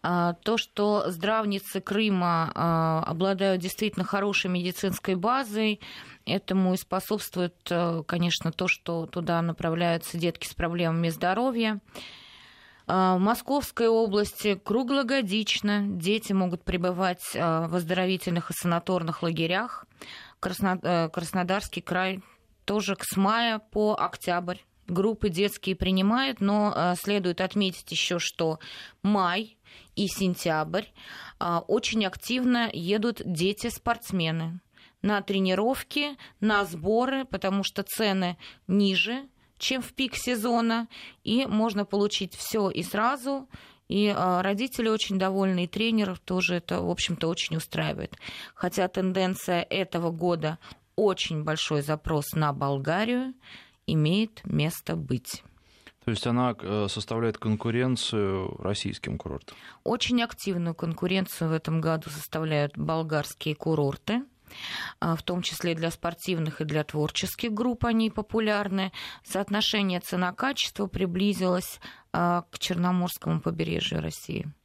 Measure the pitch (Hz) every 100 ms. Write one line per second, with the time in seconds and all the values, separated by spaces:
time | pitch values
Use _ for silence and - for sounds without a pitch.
0 | - 175 175 170 - 220 - - 208 208
1 | - 170 202 220 208 196 196 196 - 208
2 | 214 190 175 170 165 - 170 165 160 160
3 | - 165 190 190 196 185 180 - 214 190
4 | 180 202 208 196 185 180 180 180 196 -
5 | - 185 202 262 240 208 220 208 - -
6 | - - - 190 - 190 185 185 - 190
7 | - 226 - 180 175 _ - 170 170 165
8 | 151 175 170 - 165 - 180 - - 170
9 | 160 180 165 170 170 160 170 165 175 165
10 | - 170 170 - - - 175 175 165 165
11 | 165 156 175 190 262 233 220 208 - -
12 | - - - - - - - - - 185
13 | 185 185 196 240 - 285 - - 233 226
14 | 226 202 202 - 208 196 - 214 247 277
15 | 240 269 202 214 214 - 208 208 202 185
16 | 170 214 - 196 180 170 - 180 180 180
17 | 185 180 - - 170 160 165 180 165 185
18 | 185 185 - 175 - 170 175 170 170 180
19 | 165 156 170 165 165 185 247 - - _
20 | - - - - 190 180 196 185 160 175
21 | 160 180 170 190 180 196 - - - 180
22 | 185 190 - _ _ _ - 208 196 190
23 | - 190 196 226 233 220 - 214 214 214
24 | 175 - - 175 175 185 _ _ - 175
25 | 202 214 214 165 202 - - 185 185 190
26 | 196 240 269 240 196 208 208 - 175 175
27 | - 202 180 170 185 208 190 175 - 165
28 | - 175 - - 165 156 - - - _
29 | 196 208 180 185 220 _ - - - -
30 | 196 - 190 175 170 156 156 165 - -
31 | - - - - 170 170 - 214 - 220
32 | 196 - - 247 254 247 226 - 170 214
33 | 233 220 - 160 185 208 240 - - 233
34 | - 190 160 165 165 175 _ _ - _
35 | 196 208 190 190 190 185 220 269 - 294
36 | 294 277 - _ 214 208 196 165 170 220
37 | 254 269 262 185 196 196 190 - 190 -
38 | 214 190 180 170 - - - 196 202 185
39 | 214 254 277 _ _ _ - 262 240 -
40 | 262 - - 240 220 233 226 226 233 -
41 | - - - 233 269 214 226 202 196 196
42 | 208 - 185 - - 226 196 - 175 208
43 | 233 277 247 277 262 - - - _ 196
44 | 208 202 180 180 190 202 240 - 220 220
45 | - 190 190 190 190 180 175 202 226 226
46 | 196 180 - 185 180 175 - 175 175 175
47 | - 170 165 180 - 160 - - 156 -
48 | - - - - - - 180 190 185 190
49 | 185 185 185 190 - 175 - 196 185 170
50 | 170 165 175 170 156 165 - - _ -
51 | 208 180 - 160 151 156 - 151 143 151
52 | - 151 - 156 151 139 139 139 135 175
53 | 226 247 262 254 - - - _ - 160
54 | 151 190 220 - - 151 151 - - 165
55 | 139 127 - - - _ _ _ - _
56 | - 107 120 120 123 110 - 104 101 107
57 | - 113 117 107 113 107 117 117 127 123
58 | - 110 98 95 92 - 92 104 107 -
59 | - 71 - 71 - - - - - 233
60 | - 240 233 - - 175 170 165 165 160
61 | 180 190 180 - 160 160 - 160 160 160
62 | 156 151 - 160 160 151 147 - 151 160
63 | 160 156 147 - 156 147 165 156 143 135
64 | - 226 277 _ - - - - - -
65 | 165 160 - 180 175 - 175 160 165 -
66 | 170 165 - 170 156 - 156 151 151 151
67 | 151 - 190 - 240 208 240 240 240 226
68 | 220 214 208 226 214 208 202 190 190 -
69 | - - - 190 202 208 - 214 196 180
70 | - 180 180 180 262 277 - - 196 -
71 | 185 175 202 185 185 180 - - - -
72 | _ 170 175 175 - - - 175 180 180
73 | 180 - 165 165 - 165 165 - - 80
74 | 80 - - - 151 -